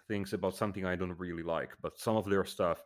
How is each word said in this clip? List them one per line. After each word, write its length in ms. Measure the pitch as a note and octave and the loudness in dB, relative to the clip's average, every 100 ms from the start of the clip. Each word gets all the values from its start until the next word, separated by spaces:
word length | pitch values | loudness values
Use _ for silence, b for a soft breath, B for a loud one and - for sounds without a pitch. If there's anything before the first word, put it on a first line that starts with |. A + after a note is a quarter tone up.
| - | -4
things 260 | G#2 F#2+ | -2 -2
about 220 | G2 F#2+ | 0 0
something 320 | - G#2+ G2 F#2 | 0 -2 0 -2
I 80 | F2+ | 0
don't 220 | F2+ E2+ | -2 -4
really 240 | F2+ E2+ | -6 -4
like. 300 | E2 D#2+ C2 - | 0 0 -2 -6
But 160 | E2 - | -8 -4
some 180 | - A2 | 0 2
of 80 | G2 | 4
their 180 | G2 | 4
stuff, 400 | F#2 - F2+ E2 | 2 2 2 2